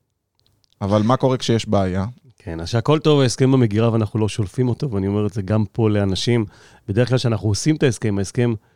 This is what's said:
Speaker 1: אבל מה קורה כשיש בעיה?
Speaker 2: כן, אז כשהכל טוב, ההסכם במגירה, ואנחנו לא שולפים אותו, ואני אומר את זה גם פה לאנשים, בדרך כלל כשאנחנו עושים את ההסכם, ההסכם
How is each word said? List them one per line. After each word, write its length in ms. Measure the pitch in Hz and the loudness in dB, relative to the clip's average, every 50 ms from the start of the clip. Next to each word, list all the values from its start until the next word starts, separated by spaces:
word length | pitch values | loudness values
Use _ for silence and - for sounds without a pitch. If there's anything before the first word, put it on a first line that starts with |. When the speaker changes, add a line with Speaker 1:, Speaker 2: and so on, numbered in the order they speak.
| _ _ _ _ _ _ _ _ _ _ _ _ _ _ _ - | _ _ _ _ _ _ _ _ _ _ _ _ _ _ _ -6
Speaker 1:
אבל 220 | 104 95 104 107 | -2 0 2 2
מה 140 | 104 113 131 | 4 2 2
קורה 200 | - 143 131 131 | 2 2 0 0
כשיש 320 | 123 - - 117 110 - 107 | 0 0 0 0 0 0 0
בעיה? 360 | 104 101 95 92 90 95 95 120 123 _ _ 131 _ _ | 0 0 0 0 -2 -4 -4 -6 -8 _ _ -20 _ _
Speaker 2:
כן, 220 | - - 82 80 | -12 -10 -10 -8
אז 60 | 87 92 | -8 -4
כשהכל 300 | - 117 - - 151 156 | -4 -2 0 0 0 2
טוב, 220 | - 156 151 143 | 4 4 4 4
ההסכם 320 | 135 120 - - 135 127 | 4 2 2 2 2 4
במגירה, 400 | 135 131 127 104 101 110 113 117 | 4 4 2 2 2 2 2 2
ואנחנו 260 | 110 113 107 101 - 107 | 2 0 -2 -2 -2 -2
לא 80 | 107 101 | -2 -2
שולפים 400 | - - 107 92 - - 127 123 | -2 -4 -6 -4 -2 -2 -2 -2
אותו, 220 | 113 - 151 139 | -2 -4 -4 -4
ואני 160 | 107 101 98 | -2 -2 -2
אומר 200 | 98 101 104 104 | 0 0 0 -2
את 60 | 104 | -2
זה 100 | - 110 | -4 -6
גם 220 | 95 92 107 107 107 - | -2 0 0 0 0 -2
פה 180 | - - 113 107 | -2 0 0 2
לאנשים, 540 | 104 104 101 98 95 - - 123 120 117 104 92 - - - - - - - - | 2 2 0 0 -2 -2 0 0 0 0 0 -4 -8 -20 -20 -20 -20 -16 -8 -4
בדרך 200 | 95 110 123 - | 0 0 2 2
כלל 100 | 131 123 | 0 0
כשאנחנו 300 | - 117 113 98 - 110 | 0 0 -2 0 -2 -2
עושים 280 | 101 - - 151 156 | -2 0 0 0 0
את 60 | 151 | 2
ההסכם, 360 | 156 135 113 - - 107 101 98 | 0 0 0 0 -2 -2 -2 -2
ההסכם 360 | 98 - - 123 120 120 113 - _ _ _ | -4 -4 -2 -2 0 0 -2 -4 _ _ _